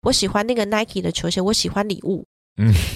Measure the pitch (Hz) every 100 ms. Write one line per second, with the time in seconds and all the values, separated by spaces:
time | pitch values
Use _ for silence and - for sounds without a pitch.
0 | 214 262 196 208 220 240 202 214 220 196
1 | 175 165 170 185 185 220 180 185 208 190
2 | - 185 - _ _ - 110 92 85